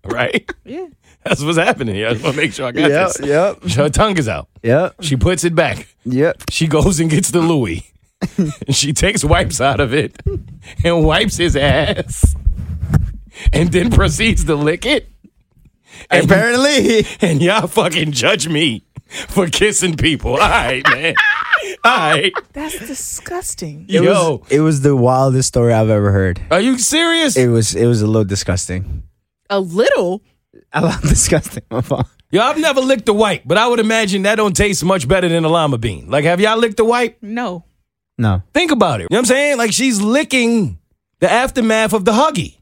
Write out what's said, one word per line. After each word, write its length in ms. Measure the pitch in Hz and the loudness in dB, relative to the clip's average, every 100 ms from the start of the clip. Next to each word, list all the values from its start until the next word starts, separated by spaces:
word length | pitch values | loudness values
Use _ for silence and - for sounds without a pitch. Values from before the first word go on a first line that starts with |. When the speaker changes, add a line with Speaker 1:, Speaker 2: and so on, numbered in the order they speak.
Speaker 1:
Right? 460 | - 120 120 - - - - | -6 -4 -2 -4 -6 -18 -14
Speaker 2:
Yeah. 220 | 294 359 _ _ _ | -14 -14 _ _ _
Speaker 1:
That's 200 | - - | -6 -4
what's 140 | 147 165 | -2 0
happening 340 | 190 - 120 | 0 -2 -4
here. 140 | 98 110 | -4 -4
I 60 | |
just 100 | 113 147 | -2 -4
wanna 100 | 139 | -2
make 140 | 156 | -4
sure 120 | - 131 | -4 -6
I 40 | |
got 180 | 127 151 | 0 0
Speaker 3:
Yep, 180 | 147 185 | 2 0
Speaker 1:
this. 140 | - 143 | -2 0
Speaker 3:
yep. 360 | 147 196 - 180 | 0 0 -2 -4
Speaker 1:
Her 160 | 113 147 | 0 0
tongue 280 | - 214 180 | 2 0 0
is 100 | 117 | -2
out. 220 | 78 69 - | -6 -10 -6
Speaker 3:
Yep. 320 | 117 135 185 - | 0 0 0 -6
Speaker 1:
She 140 | 165 131 | -4 0
puts 280 | 165 180 | 0 0
it 100 | 175 165 | 0 0
back. 320 | 147 101 - _ | 0 -4 -12 _
Speaker 3:
Yep. 380 | 120 127 160 - - | -4 0 0 -2 -8
Speaker 1:
She 160 | - 160 | -4 0
goes 320 | 151 165 160 | 2 2 2
and 100 | 165 | 0
gets 200 | 156 190 | 0 0
the 100 | 175 | 0
Louis. 480 | 165 160 104 85 - _ _ _ 190 - | 0 0 -2 -6 -12 _ _ _ -6 -2
<laughs> 0 | |
And 380 | 160 - - 143 | -4 -4 -4 -2
she 180 | 139 | -2
takes 300 | - - - | 0 -2 -2
wipes 380 | 147 170 - - | 0 0 0 -2
out 180 | 135 131 | -2 0
of 140 | 135 | 0
it 260 | 143 107 - - 392 - - - - | -2 -4 -6 -8 -8 -10 -20 -20 -2
and 200 | 170 170 156 | 0 2 2
wipes 320 | 170 214 - | 2 -2 -2
his 180 | 170 139 | 0 2
ass 800 | 143 135 143 - - - - - - - - - - - - - - - - | 2 2 0 -4 -6 0 0 2 -2 -4 -8 -8 -2 0 0 -8 -18 -2 0
and 180 | 135 170 | 2 2
then 200 | 180 220 | 2 4
proceeds 520 | - 196 - 220 - - | 4 4 2 0 2 0
to 100 | 147 | 0
lick 300 | 147 170 240 | 0 -2 0
it. 200 | 294 - _ - _ _ _ - _ _ - - | -2 -2 _ -20 _ _ _ -20 _ _ -20 0
And 160 | 175 143 | 2 4
Speaker 3:
Apparently. 800 | 190 226 247 277 277 - 220 - - | 4 4 2 2 2 4 2 0 -2
Speaker 1:
and 200 | 185 151 | 0 2
y'all 240 | 175 214 175 | 2 2 0
fucking 440 | - 180 160 151 | 0 0 -2 -4
judge 340 | 131 143 208 143 | 0 0 0 -2
me 380 | 151 156 110 _ - _ - - | 0 0 -2 _ -20 _ -14 -4
for 200 | - 175 | -2 -2
kissing 480 | - 208 202 185 156 | 0 0 0 -2 0
people. 340 | 156 147 117 | 0 0 -2
All 40 | 123 | 0
right, 440 | 208 226 123 131 139 | 2 2 0 -2 -2
man. 240 | - 160 - 831 831 - - 403 - 226 | 0 -2 -2 -2 -4 -2 -4 -4 -2 0
All 120 | 247 | 2
right. 360 | 156 156 175 381 - | 0 0 0 -4 -12
Speaker 2:
That's 260 | 285 311 320 | -12 -10 -10
disgusting. 1040 | 226 269 - - - 359 - - 160 147 180 | -12 -12 -12 -12 -10 -10 -10 -10 -12 -12 -2
Speaker 3:
It 140 | 190 | 2
Speaker 1:
Yo. 340 | - 196 165 127 | 4 2 0 -4
Speaker 3:
was, 140 | - | -2
it 80 | 147 | 2
was 200 | 156 147 | 2 2
the 140 | 139 139 | 2 4
wildest 520 | 120 127 135 131 131 | 4 4 2 2 0
story 220 | 127 117 | 2 2
I've 160 | 110 110 | 4 4
ever 220 | 107 101 | 2 2
heard. 300 | 98 92 90 - | 2 0 -2 0
Speaker 1:
Are 80 | 170 | 2
you 160 | 240 262 | 2 0
serious? 600 | - 311 330 330 302 131 | 0 0 2 2 0 2
Speaker 3:
It 100 | 123 | 2
was, 280 | 117 107 - | 2 0 2
it 100 | 120 | 2
was 160 | 117 | 2
a 60 | 107 | 2
little 180 | 110 98 | 2 0
disgusting. 800 | 98 - 90 - 92 95 - - _ _ _ _ | -2 -2 -4 -4 -8 -8 -10 -12 _ _ _ _
Speaker 2:
A 100 | 202 | -2
little? 640 | 190 175 330 539 180 196 _ _ _ - _ | -2 0 2 2 0 -4 _ _ _ -20 _
Speaker 3:
A 100 | 147 | -2
little 200 | 165 - | 0 0
<laughs> 60 | 147 | 0
disgusting, 540 | 143 - 160 - - _ | 2 2 0 -2 -14 _
my 120 | 117 | -6
fault. 260 | - 135 127 _ _ | -4 -4 -4 _ _
Speaker 1:
Yo, 100 | 185 | 0
I've 160 | 247 302 | 0 2
never 220 | 311 269 | 2 2
licked 260 | 262 262 226 | 2 2 2
a 40 | |
wipe, 300 | 208 214 165 127 | 2 2 0 0
but 120 | 185 | 2
I 100 | 240 | 2
would 120 | 240 | 2
imagine 440 | 220 226 208 196 | 0 0 0 0
that 120 | 196 220 | 0 0
don't 200 | 214 165 | 0 2
taste 280 | 202 190 | 0 0
much 240 | 165 190 127 | 0 0 2
better 200 | 185 180 | 0 2
than 140 | 165 | 0
a 60 | 160 | 2
lima 280 | 165 151 123 | 2 0 -2
bean. 320 | 113 82 78 | -4 -8 -4
Like, 140 | 135 | 0
have 160 | 151 180 | 0 2
y'all 160 | 214 226 | 2 2
licked 220 | 233 214 | 0 2
a 60 | 220 | 0
wipe? 320 | 240 233 _ | 2 -2 _
Speaker 2:
No. 440 | 208 233 240 175 _ _ _ _ _ - | -12 -8 -8 -10 _ _ _ _ _ -4
Speaker 3:
No. 240 | 113 92 - | -2 -2 -2
Speaker 1:
Think 180 | 294 349 | -2 0
about 280 | 262 185 113 | 2 0 0
it. 20 | |
You 40 | 85 202 | -2 -2
know 20 | |
what 20 | |
I'm 60 | 240 | 2
saying? 320 | 262 294 269 | 2 2 0
Like, 140 | 233 | -2
she's 280 | - 262 208 | 0 0 0
licking 800 | 208 269 311 262 233 233 160 85 _ _ _ _ | 0 0 0 0 2 0 -2 -6 _ _ _ _
the 120 | 180 | 0
aftermath 640 | 220 262 269 220 220 220 | 2 0 -2 0 2 2
of 100 | 214 190 | 0 2
the 60 | |
Huggy. 440 | 220 311 285 107 _ | 2 2 0 -8 _